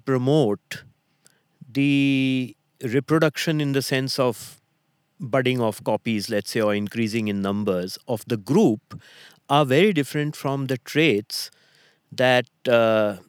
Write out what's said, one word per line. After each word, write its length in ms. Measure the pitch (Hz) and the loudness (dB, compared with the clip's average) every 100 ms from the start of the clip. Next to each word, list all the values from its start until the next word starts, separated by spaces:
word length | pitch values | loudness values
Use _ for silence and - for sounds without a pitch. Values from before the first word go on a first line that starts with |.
promote 800 | - 131 127 156 113 101 _ - - _ _ _ _ _ _ _ - | -2 0 2 4 2 0 _ -18 -18 _ _ _ _ _ _ _ -8
the 840 | 135 143 143 139 135 131 131 123 - _ _ | -2 2 2 2 2 0 0 -4 -10 _ _
reproduction 760 | 127 127 131 156 156 - - 151 | -2 -2 0 2 2 0 -2 0
in 120 | 143 | 0
the 100 | 135 | 0
sense 360 | - 135 131 - | 0 -2 -2 0
of 420 | 127 110 - - _ _ _ _ _ _ | 0 -2 -12 -20 _ _ _ _ _ _
budding 400 | 131 135 127 127 | -4 0 0 0
of 220 | 110 - | -2 -2
copies, 440 | - 107 117 107 98 | -4 -2 -2 -4 -2
let's 220 | 104 - | -4 -2
say, 100 | 117 | -2
or 140 | 107 | 0
increasing 540 | 104 101 117 113 113 107 | 0 -2 -4 -2 -2 -2
in 120 | 98 | -2
numbers 560 | 98 101 104 92 92 - - | -2 -2 -2 -2 -4 -10 -8
of 160 | 113 - | -8 -4
the 100 | 110 | -8
group 640 | 98 202 175 110 _ - - - - _ _ | 0 2 4 2 _ -20 -20 -20 -20 _ _
are 160 | 143 | 0
very 280 | 139 139 214 | 2 4 4
different 420 | 160 135 151 147 - | 2 -2 -4 -4 -4
from 300 | 139 139 131 | -6 -4 -4
the 120 | 127 | -6
traits 720 | - 147 160 104 - - - _ _ _ _ _ _ | -4 0 2 2 -2 -10 -12 _ _ _ _ _ _
that, 360 | 113 127 123 123 _ 127 | 0 2 2 0 _ 2
uh, 480 | 117 113 110 104 92 | 4 4 4 0 -4